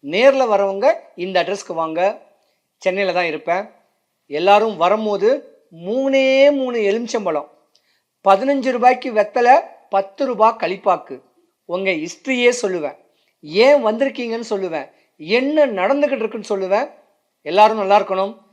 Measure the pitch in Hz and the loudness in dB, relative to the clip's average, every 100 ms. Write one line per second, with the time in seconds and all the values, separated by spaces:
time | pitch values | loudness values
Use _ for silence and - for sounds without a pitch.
0 | 139 175 262 269 247 202 196 196 247 330 | -6 4 4 4 2 0 0 0 0 -2
1 | - - 180 185 170 196 - 165 160 160 | -6 -12 -4 -2 -2 -6 -8 -6 -6 -2
2 | 190 220 _ _ _ _ _ _ 190 185 | -2 -2 _ _ _ _ _ _ -6 -2
3 | 196 175 170 151 - 180 208 _ _ _ | -2 -2 -2 -4 -4 -4 -6 _ _ _
4 | _ _ _ 143 180 208 220 190 170 214 | _ _ _ -2 4 4 4 0 0 0
5 | 220 202 202 285 - _ _ 165 175 233 | -2 0 0 0 -4 _ _ -16 -6 -4
6 | 269 269 262 269 277 285 254 240 202 214 | 0 0 2 4 4 4 -2 -2 0 -2
7 | 233 240 196 151 151 _ _ _ _ _ | -2 -6 -4 -4 -6 _ _ _ _ _
8 | _ _ - 196 262 277 254 247 247 254 | _ _ 2 2 2 -2 -2 2 2 2
9 | 262 220 208 247 240 277 - - _ 196 | -2 -2 -2 0 4 4 2 -18 _ -4
10 | 196 - 269 220 214 175 165 185 208 180 | -4 -6 -6 2 0 0 -6 -4 -2 -2
11 | - 131 _ _ _ _ _ 175 190 175 | -4 -18 _ _ _ _ _ -6 -4 -4
12 | 160 - - 254 247 240 202 180 147 - | -6 -12 -6 0 0 0 -4 -4 -8 -10
13 | _ _ _ _ 151 170 247 294 226 226 | _ _ _ _ -8 2 4 4 2 -2
14 | 277 269 240 226 233 202 190 160 135 _ | -4 -4 -8 -8 -6 -6 -4 -8 -10 _
15 | _ _ 156 220 262 311 285 202 190 277 | _ _ -4 -2 0 2 0 2 -2 0
16 | 285 254 220 226 202 202 190 202 285 - | 0 -2 -6 -8 -6 -6 -2 -2 -2 -10
17 | _ _ _ _ 147 180 214 220 196 202 | _ _ _ _ -4 4 4 4 2 2
18 | 196 190 196 226 _ | 2 -4 -4 -6 _